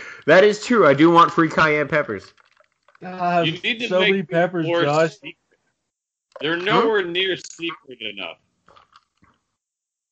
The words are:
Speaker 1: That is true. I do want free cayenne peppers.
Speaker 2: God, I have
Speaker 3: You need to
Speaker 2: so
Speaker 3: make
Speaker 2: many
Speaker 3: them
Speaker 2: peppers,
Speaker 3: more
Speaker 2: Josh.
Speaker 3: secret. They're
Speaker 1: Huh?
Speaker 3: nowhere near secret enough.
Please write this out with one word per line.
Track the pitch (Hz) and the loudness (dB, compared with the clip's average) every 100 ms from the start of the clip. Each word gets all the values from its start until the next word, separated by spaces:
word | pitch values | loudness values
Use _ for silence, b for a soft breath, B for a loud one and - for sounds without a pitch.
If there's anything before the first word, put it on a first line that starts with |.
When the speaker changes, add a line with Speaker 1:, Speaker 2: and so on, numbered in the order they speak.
| B B - | B B 2
Speaker 1:
That | 170 | 6
is | 208 208 | 6 2
true. | - 240 | -2 2
I | 160 | 4
do | 139 165 | 6 6
want | 170 156 | 6 4
free | 151 160 | 2 -2
cayenne | 170 156 151 139 | 0 0 0 -2
peppers. | 156 139 98 - _ _ _ _ _ _ _ | -2 -4 -8 -12 _ _ _ _ _ _ _
Speaker 2:
God, | 180 185 | -16 -6
I | 175 | -2
have | 175 165 | 0 0
Speaker 3:
You | |
need | 156 208 226 | -4 -6 -6
to | 233 | -2
Speaker 2:
so | 185 | 0
Speaker 3:
make | 202 | 2
Speaker 2:
many | 196 | 0
Speaker 3:
them | 165 | -2
Speaker 2:
peppers, | 165 180 180 160 | -2 -2 -2 -2
Speaker 3:
more | 170 | 0
Speaker 2:
Josh. | 147 151 165 | 0 2 0
Speaker 3:
secret. | - 151 - _ _ _ _ _ _ _ _ _ - | -4 -20 -20 _ _ _ _ _ _ _ _ _ -10
They're | 143 170 | -6 -4
Speaker 1:
Huh? | |
Speaker 3:
nowhere | 185 233 226 214 | 0 0 2 0
near | 175 175 190 175 | -2 -4 -4 -6
secret | - - 165 156 - 120 | -10 -12 -12 -12 -18 -16
enough. | 110 101 87 76 _ _ _ _ _ _ _ _ _ _ _ _ _ _ _ _ _ | -14 -12 -14 -16 _ _ _ _ _ _ _ _ _ _ _ _ _ _ _ _ _